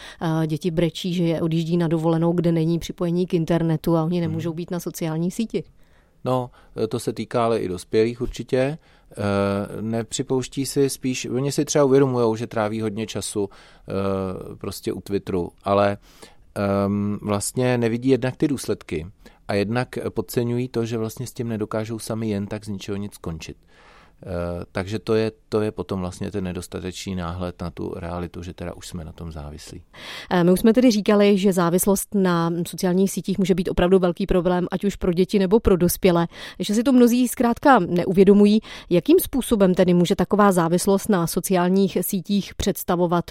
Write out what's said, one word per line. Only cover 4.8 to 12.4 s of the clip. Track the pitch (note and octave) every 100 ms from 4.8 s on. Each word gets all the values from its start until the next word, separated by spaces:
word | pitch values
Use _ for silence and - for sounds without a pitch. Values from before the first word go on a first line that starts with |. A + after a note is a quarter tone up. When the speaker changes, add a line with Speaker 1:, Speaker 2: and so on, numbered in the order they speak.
Speaker 1:
sociální | F3 - E3 D#3+ F3+
síti. | - A3 F#3+ - _ _ _ _ _
Speaker 2:
No, | B2+ B2+ B2 - - A#2 A2
to | B2
se | B2
týká | A#2 G#2+ B2
ale | A#2 A2
i | G2+
dospělých | F2+ - A2 A2+ A#2
určitě. | B2 - A#2+ B2+ C3+ D#3+ _ _ _
Eh, | - G2+ G2+ G2 G2+ - G2
nepřipouští | A2 A2+ A2 - B2+ C3 B2 C#3 C3
si | C#3+ C#3
spíš, | - B2+ B2+ -
oni | B2 C#3+
si | D#3
třeba | D3 D3+
uvědomujou, | C#3 C3+ C3+ B2 A2+
že | A2